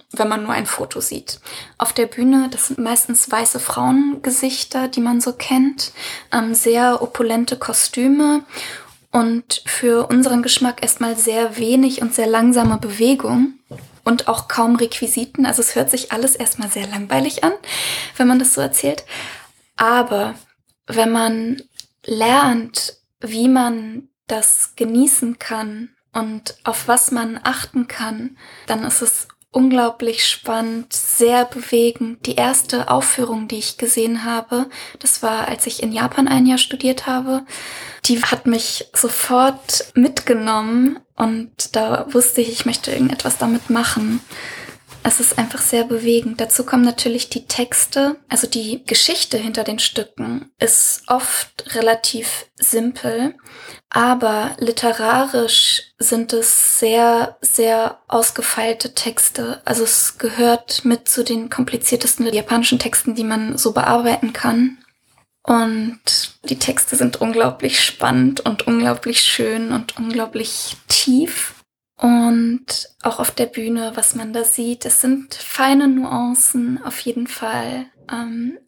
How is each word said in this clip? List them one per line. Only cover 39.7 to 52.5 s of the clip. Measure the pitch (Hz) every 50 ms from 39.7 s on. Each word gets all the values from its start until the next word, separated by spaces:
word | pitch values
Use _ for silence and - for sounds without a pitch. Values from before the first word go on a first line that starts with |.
| - - - - -
mitgenommen | 247 247 285 262 - - - 240 220 220 220 220 214 214 220 233 240 254 277 311 - - _ _
und | - 226 226 226 226 233 - - - - - -
da | 220 220 220 240 - - 285 269
wusste | 247 240 - - 247
ich, | 233 233
ich | 233 - -
möchte | 240 240 - - -
irgendetwas | - - 254 262 254 - - 254 - -
damit | 240 233 226 233 - -
machen. | 226 233 240 - - 226 214 214 226 254 - - - - - - - - - - - - _ - - - - 233
Es | - -
ist | 233 - - 254
einfach | 226 240 - 254
sehr | - - 247 233 226
bewegend. | 247 233 226 233 233 233 233 233 226 226 -
Dazu | 226 226 - - 247
kommen | - 269 247 240
natürlich | 240 240 - - 240 233 247 - -
die | - 240 -
Texte, | - - - 247 247 - - - - - 277 277 285 302 - _ -
also | 254 - - 233
die | - 233 220 214 233 254 - -
Geschichte | 220 - - - 339 330 - - 262 220
hinter | 220 226 214 226 208
den | - 214 214
Stücken | - - - 233 214 - _ - 113 113 120 131 - - _ -
ist | - 226 - - - - - - -
oft | - 247 262 254 - - - - - _ - - - -
relativ | 226 226 226 226 226 - - - 226 226 - - - - -